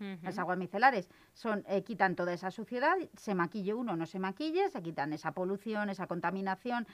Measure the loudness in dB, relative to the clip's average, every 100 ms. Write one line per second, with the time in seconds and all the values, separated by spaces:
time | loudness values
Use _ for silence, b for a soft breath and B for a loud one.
0 | -10 -8 -6 -4 -2 0 -2 6 6 6
1 | -4 b b -8 -2 -2 0 -2 -2 4
2 | 4 4 0 0 -4 -6 -6 2 4 4
3 | 0 -8 -4 0 0 0 -2 -2 -2 -2
4 | -4 -4 -4 -2 -2 2 0 0 -6 -4
5 | -2 -2 -4 -4 -2 -2 -4 -2 -2 -4
6 | -4 -2 -2 -2 -2 -4 -2 -4 -4